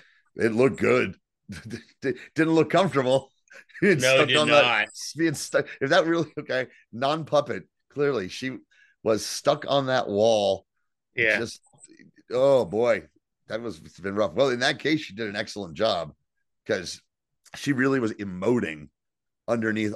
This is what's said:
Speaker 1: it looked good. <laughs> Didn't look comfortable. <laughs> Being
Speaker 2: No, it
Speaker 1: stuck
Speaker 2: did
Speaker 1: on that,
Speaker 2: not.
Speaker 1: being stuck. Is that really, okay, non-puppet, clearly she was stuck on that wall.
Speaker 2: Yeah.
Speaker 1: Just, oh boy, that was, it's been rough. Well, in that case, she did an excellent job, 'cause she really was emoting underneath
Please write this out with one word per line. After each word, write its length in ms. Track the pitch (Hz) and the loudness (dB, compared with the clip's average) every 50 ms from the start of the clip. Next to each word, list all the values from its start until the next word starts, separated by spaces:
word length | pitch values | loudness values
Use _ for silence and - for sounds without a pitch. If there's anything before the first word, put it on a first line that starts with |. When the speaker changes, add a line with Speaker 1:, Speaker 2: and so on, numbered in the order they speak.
| - _ _ _ _ _ - | -20 _ _ _ _ _ -4
Speaker 1:
it 160 | - 107 113 | -2 -2 0
looked 280 | 107 113 127 135 101 - | 4 4 2 2 2 2
good. 340 | 104 110 123 127 117 98 90 - _ _ _ _ _ - | 2 2 2 2 0 -2 -6 -12 _ _ _ _ _ -16
<laughs> 540 | 98 - - 110 117 - - _ _ _ | -16 -14 -14 -14 -14 -14 -14 _ _ _
Didn't 520 | - 135 120 - - - - - 160 160 160 | -6 -6 -6 -6 -10 -6 -2 0 2 4 4
look 160 | 160 151 151 | 2 4 4
comfortable. 600 | - 170 196 165 - 139 127 127 131 135 - - _ _ _ _ - | 2 2 2 2 0 0 2 2 2 2 0 -4 _ _ _ _ -20
<laughs> 240 | - - _ - - | -20 -20 _ -4 0
Being 200 | 165 202 185 139 | 2 2 4 4
Speaker 2:
No, 140 | 127 131 131 | 4 4 6
it 20 | |
Speaker 1:
stuck 120 | 143 151 127 | 4 4 4
Speaker 2:
did 80 | 127 | 4
Speaker 1:
on 120 | 156 151 120 | 2 4 6
that, 140 | 117 147 | 6 6
Speaker 2:
not. 260 | 135 123 117 104 107 - - - - - - | 6 6 4 2 0 -2 -6 -10 -12 -10 -4
Speaker 1:
being 180 | 147 165 160 147 | -2 -2 -2 -2
stuck. 320 | - - - - 139 - - - - | -4 -4 -2 -2 -2 -2 -4 -6 -6
Is 100 | 135 135 | -2 2
that 160 | 160 190 160 | 2 2 2
really, 240 | 165 165 165 151 - - 151 | 2 0 -2 -2 -4 -8 -10
okay, 260 | 147 - 127 131 127 - - _ _ _ | -8 -4 -4 -4 -4 -6 -10 _ _ _
non-puppet, 720 | - 113 131 139 151 165 151 - 151 147 143 123 104 98 90 _ _ _ _ _ | -8 -4 -2 -2 -2 -2 -2 0 0 0 0 0 -4 -10 -10 _ _ _ _ _
clearly 380 | - 135 143 143 139 110 95 90 | -4 -2 -2 0 0 -2 -4 -6
she 300 | - - 127 131 127 - - _ _ _ _ _ _ _ - | -8 -8 -8 -8 -10 -12 -16 _ _ _ _ _ _ _ 0
was 200 | 110 110 107 - | 0 0 0 -2
stuck 400 | - - - - 143 147 147 - - | -6 -8 -2 0 0 0 0 0 0
on 180 | 135 143 135 | 0 0 0
that 220 | 131 127 127 - - | 0 0 0 0 0
wall. 580 | 101 101 107 117 113 107 101 98 98 95 - _ _ _ _ _ _ _ _ _ _ | 0 2 4 4 4 4 2 2 0 -2 -6 _ _ _ _ _ _ _ _ _ _
Speaker 2:
Yeah. 240 | 127 117 110 107 101 | -2 0 0 0 0
Speaker 1:
Just, 220 | 117 - - - _ _ _ _ - - - - - _ _ _ _ - | -2 -6 -10 -14 _ _ _ _ -20 -20 -20 -20 -20 _ _ _ _ -6
oh 320 | 110 123 135 139 139 127 110 | 0 2 4 4 4 4 2
boy, 400 | 85 90 107 120 120 110 95 80 - _ _ _ _ _ _ _ | 0 0 0 2 2 0 0 -4 -10 _ _ _ _ _ _ _
that 140 | - 107 113 | -10 -10 -8
was, 180 | 120 113 90 82 - | -8 -10 -12 -12 -16
it's 160 | 80 - - | -20 -16 -10
been 160 | 85 98 98 | -8 -4 -2
rough. 160 | 104 107 98 | -2 -2 0
Well, 180 | - - 143 139 | 0 0 0 0
in 80 | 123 120 | 0 0
that 200 | 123 143 151 113 | -2 -2 -2 -2
case, 200 | - 139 156 151 | -2 -2 -2 -2
she 120 | 156 - 98 | -2 -6 -10
did 140 | 104 117 104 | -8 -8 -6
an 80 | 98 | -6
excellent 400 | 104 113 - - 107 98 85 73 | -8 -8 -8 -10 -12 -12 -10 -4
job, 360 | 78 107 113 101 87 82 76 - _ _ _ _ _ _ _ _ _ _ | -2 0 0 0 -2 -4 -8 -12 _ _ _ _ _ _ _ _ _ _
'cause 340 | - 110 95 87 - - - _ _ _ _ _ _ _ _ _ _ - | -6 -4 -4 -6 -8 -14 -16 _ _ _ _ _ _ _ _ _ _ -16
she 180 | - - 139 | -6 -4 -2
really 280 | 143 123 131 135 135 131 | 0 0 0 2 2 0
was 120 | 117 107 110 | 0 -2 -4
emoting 760 | - 104 98 90 90 92 113 123 120 98 82 80 76 73 69 _ _ _ _ _ _ _ _ _ _ _ | -6 -10 -10 -8 -4 -2 0 0 0 -2 -4 -8 -12 -16 -20 _ _ _ _ _ _ _ _ _ _ _
underneath 480 | - 117 117 110 110 107 110 107 104 107 | -4 -4 -2 -2 -2 -2 -2 -2 -4 -6